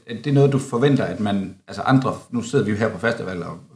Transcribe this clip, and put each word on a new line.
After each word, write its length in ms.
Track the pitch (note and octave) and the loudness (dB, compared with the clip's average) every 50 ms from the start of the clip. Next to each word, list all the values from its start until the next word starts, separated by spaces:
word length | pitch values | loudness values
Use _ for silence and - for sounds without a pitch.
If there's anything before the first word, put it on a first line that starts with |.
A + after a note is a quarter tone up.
| - | -14
er 160 | - A#2 G#2+ - | -12 -10 -6 -2
det 100 | D3 C#3 | 2 4
noget, 180 | C#3 C#3 C#3 | 6 6 6
du 60 | C3+ C3 | 4 2
forventer, 460 | - - A#2+ A#2 C3 D3 C3+ A2+ G2+ | -2 -2 -2 2 2 4 4 2 0
at 160 | F2 F2+ F#2 | -2 -2 -2
man... 360 | G#2 G#2 G2 G2 F#2+ F2 - - _ - | -2 0 0 -2 -2 -6 -10 -16 _ -14
Altså 140 | - G2 | -10 -4
andre... 360 | - - C3 C3 C3 A2 - - - - | 0 2 4 4 2 0 -4 -6 -8 -8
Nu 120 | A#2+ A#2+ | -6 -6
sidder 220 | G#2 - - C3+ G#2 | -4 0 0 0 0
vi 60 | G#2 | 0
jo 60 | G#2+ | 0
her 120 | G2 A2+ G#2+ | 0 0 -2
på 60 | - F2 | -2 -2
festival, 440 | A#2 A#2 - - - F2+ F#2 F2 | -2 -2 -2 -2 -6 -8 -6 -8
og 160 | E2 E2+ E2 E2 - - - | -8 -10 -12 -14 -16 -20 -16